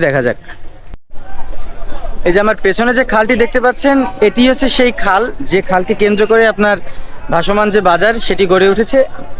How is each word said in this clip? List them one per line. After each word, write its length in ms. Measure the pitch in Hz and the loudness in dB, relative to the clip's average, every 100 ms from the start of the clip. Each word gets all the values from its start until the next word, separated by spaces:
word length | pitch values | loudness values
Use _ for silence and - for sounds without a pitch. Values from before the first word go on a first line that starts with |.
| 160 | 2
দেখা 140 | 139 120 | 0 -2
যাক। 100 | - - - - - - - - - - - - - - - - - - - 175 | -4 -10 -10 -10 -10 -14 -14 -6 -6 -2 0 0 0 0 -2 0 0 0 0 2
এই 60 | |
যে 40 | 180 | 2
আমার 140 | 208 214 | 2 0
পেছনে 260 | 196 185 233 247 | 0 0 0 0
যে 40 | 254 | 0
খালটি 220 | 220 220 240 | 0 2 0
দেখতে 180 | 233 202 | 0 0
পাচ্ছেন, 320 | 240 240 277 277 240 - 214 | 0 0 0 2 0 0 0
এটি 140 | 226 254 | 4 2
হচ্ছে 160 | 254 254 - | 2 0 2
সেই 160 | 247 - | 2 2
খাল, 200 | 202 190 165 - 135 | 0 0 0 -4 -2
যে 80 | 190 180 | -2 0
খালকে 240 | 185 185 208 | 0 0 0
কেন্দ্র 200 | 208 208 214 | 0 2 2
করে 120 | 226 226 | 2 2
আপনার 240 | 202 208 202 - - - - - | 2 0 0 -4 -4 -6 -6 -4
ভাসমান 360 | 160 165 202 208 | -2 0 0 0
যে 60 | 208 185 | 2 2
বাজার 240 | 170 208 226 - | 2 2 0 -2
সেটি 180 | 190 190 | 0 2
গড়ে 140 | 185 196 | 2 2
উঠেছে। 260 | 196 226 269 262 - - | 2 2 2 0 -2 -6